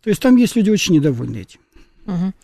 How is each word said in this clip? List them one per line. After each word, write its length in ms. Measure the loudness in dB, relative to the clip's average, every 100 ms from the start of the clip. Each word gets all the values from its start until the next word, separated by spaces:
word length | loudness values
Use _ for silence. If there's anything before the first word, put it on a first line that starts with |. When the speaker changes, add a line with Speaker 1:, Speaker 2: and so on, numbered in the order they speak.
Speaker 1:
То 60 | -4
есть 100 | 0
там 140 | 4 4
есть 180 | 4 0
люди 140 | 0
очень 240 | 0 2
недовольны 440 | 2 2 -2 -6 -10
этим. 200 | -14 _ _ _ _ _ -8
Speaker 2:
Мгм. 260 | -6 -6 -8